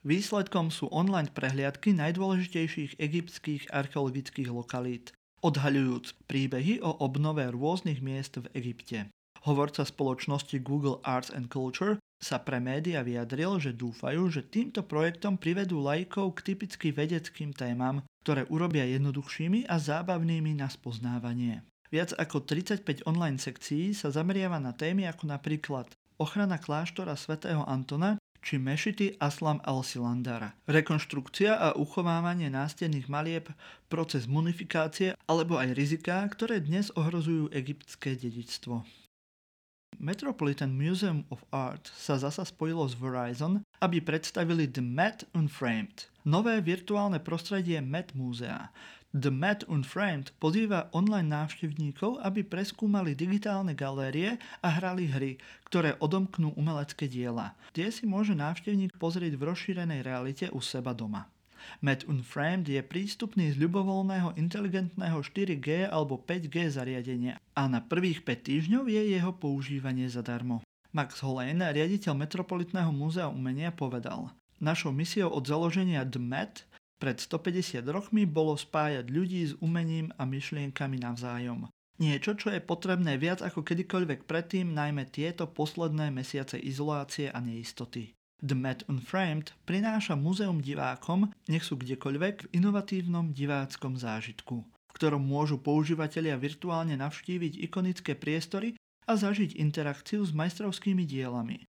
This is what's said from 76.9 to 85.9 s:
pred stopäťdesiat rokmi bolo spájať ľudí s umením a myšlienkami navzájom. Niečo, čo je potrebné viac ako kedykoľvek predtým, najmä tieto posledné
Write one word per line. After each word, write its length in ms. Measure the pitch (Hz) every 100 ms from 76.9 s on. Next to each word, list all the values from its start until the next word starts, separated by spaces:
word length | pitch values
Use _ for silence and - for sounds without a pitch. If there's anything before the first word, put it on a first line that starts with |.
| _
pred 200 | 135 120
stopäťdesiat 680 | - 165 185 180 170 127 123
rokmi 400 | 175 202 214 196
bolo 240 | 156 156
spájať 560 | 147 - 156 151 139 120
ľudí 320 | 143 185 180
s 160 | 156 -
umením 560 | 165 170 165 160 160 -
a 80 | 131
myšlienkami 760 | 135 - 151 139 135 139 131
navzájom. 640 | 120 120 123 120 123 120 117 _ _ _
Niečo, 400 | 156 143 208 208
čo 160 | 214
je 80 | 190
potrebné 560 | - 170 185 180 165 135
viac 240 | 160 180
ako 240 | 175 170 147
kedykoľvek 640 | 175 180 185 175 135 -
predtým, 400 | 160 170 190 175
najmä 400 | 151 147 147 127
tieto 360 | - 156 170 160
posledné 640 | - 151 170 165